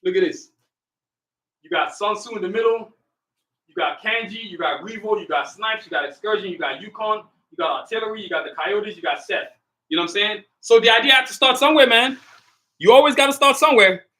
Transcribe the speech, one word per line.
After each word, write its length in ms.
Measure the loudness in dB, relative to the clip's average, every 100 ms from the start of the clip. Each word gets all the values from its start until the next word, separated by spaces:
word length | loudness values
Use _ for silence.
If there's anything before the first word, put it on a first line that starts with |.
Look 120 | 0 0
at 60 |
this. 280 | -2 -4 -18 _ _ _ _ _ _ _ _ _ _ _
You 80 | _
got 240 | -4 -4
Sun 220 | -4 -4 -4
Tzu 200 | -8 -8
in 60 |
the 60 | -6
middle. 440 | -2 0 0 -6 _ _ _ _ _ _ _ _
You 80 |
got 280 | -6 -4 -4
Kanji. 460 | -6 -6 -6 -14 -16
You 100 | -6
got 240 | -6 -6
Revo. 380 | -10 -12 -4 -4
You 60 | -2
got 220 | -6 -6
Snipes. 340 | -8 -6 -6
You 60 | -6
got 140 | -6
Excursion. 460 | -6 -10 -6 -4 -6
You 80 | -8
got 220 | -8 -8
Yukon. 440 | -16 -8 -4 -4 -6 _ _
You 60 | -6
got 240 | -6 -6
Artillery. 400 | -6 -8 -6 -10
You 60 | -8
got 160 | -8
the 100 | -8
Coyotes. 420 | -8 -4 -4 -6 -8
You 60 |
got 200 | -8 -8
Seth. 220 | -6 -8 -8 _ _ _ _
You 80 | -4
know 60 |
what 80 | -2
I'm 40 |
saying? 300 | -2 -4 -4 _ _
So 200 | 4 4
the 100 | 6
idea 220 | 4 4
had 140 | 2 2
to 60 |
start 260 | -2 0 2
somewhere, 280 | 2 6 6
man. 320 | 6 2 -4 _ -20 _ _ _ _
You 140 | 6
always 220 | 8 6
gotta 180 | 2 0
start 240 | 2 2 4
somewhere. 500 | 4 6 4 2 _